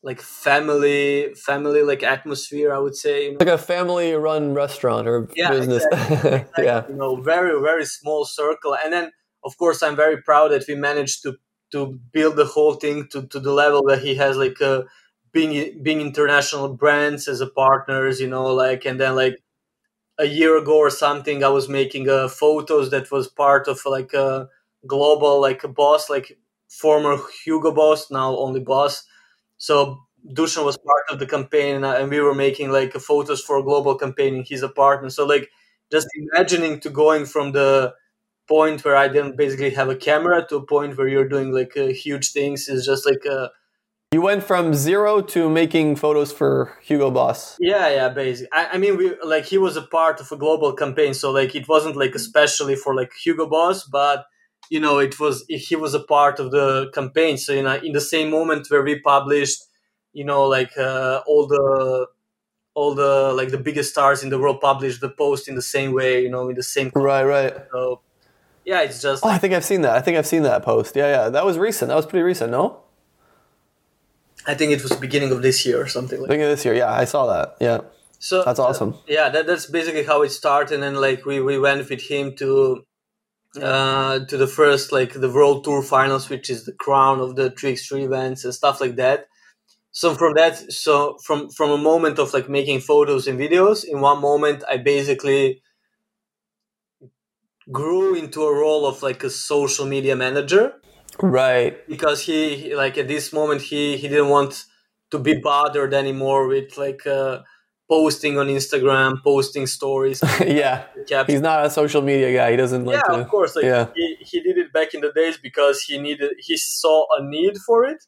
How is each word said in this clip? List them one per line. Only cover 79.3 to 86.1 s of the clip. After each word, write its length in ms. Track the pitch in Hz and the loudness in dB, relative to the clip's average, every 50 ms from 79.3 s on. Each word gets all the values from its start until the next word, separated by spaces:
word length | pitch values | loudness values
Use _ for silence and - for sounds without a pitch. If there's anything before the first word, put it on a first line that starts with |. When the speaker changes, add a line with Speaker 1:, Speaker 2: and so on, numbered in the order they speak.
| 135 156 160 | 0 0 0
Speaker 1:
that's 200 | 165 175 156 - | 0 -2 -2 -2
basically 380 | - 147 165 160 165 160 151 143 | -2 -2 -2 -2 -2 -4 -4 -2
how 180 | 151 151 147 | 0 0 0
it 80 | 151 139 | 0 0
started. 440 | - - - 151 143 147 147 143 151 | -4 -4 -2 0 2 2 0 -2 -4
And 80 | 139 | -4
then, 120 | 139 139 139 | -4 -4 -2
like, 320 | 139 135 135 131 127 - | 0 0 0 0 -2 -4
we, 140 | 139 139 139 | -6 -4 -2
we 180 | 131 139 139 135 | -2 -2 0 2
went 300 | 135 139 139 139 135 - | 2 2 0 0 -4 -8
with 100 | 135 120 | -10 -10
him 340 | - - 147 143 139 139 135 | -8 -6 -6 -6 -6 -6 -8
to, 460 | - 139 135 135 135 135 131 127 - _ _ _ _ _ _ _ _ _ _ _ _ _ _ _ 139 | -6 -2 0 2 4 4 2 0 -4 _ _ _ _ _ _ _ _ _ _ _ _ _ _ _ -8
uh, 600 | 139 135 135 135 135 135 135 139 135 135 135 131 | -4 -2 0 0 0 0 0 0 -2 -2 -2 -4
to 160 | 135 135 143 | -6 -6 0
the 100 | 131 135 | 0 0
first, 460 | 131 - - 151 143 143 135 - - | 0 2 4 4 4 4 2 0 -2
like, 200 | 147 131 127 120 | -2 -2 -2 -2
the 180 | - 135 131 127 | -4 -4 -4 0
World 340 | 123 139 147 143 143 139 - | 4 4 4 4 4 2 -2
Tour 180 | 151 143 139 | -2 -2 -2
Finals, 480 | 131 - 143 131 131 135 | -2 2 2 2 2 2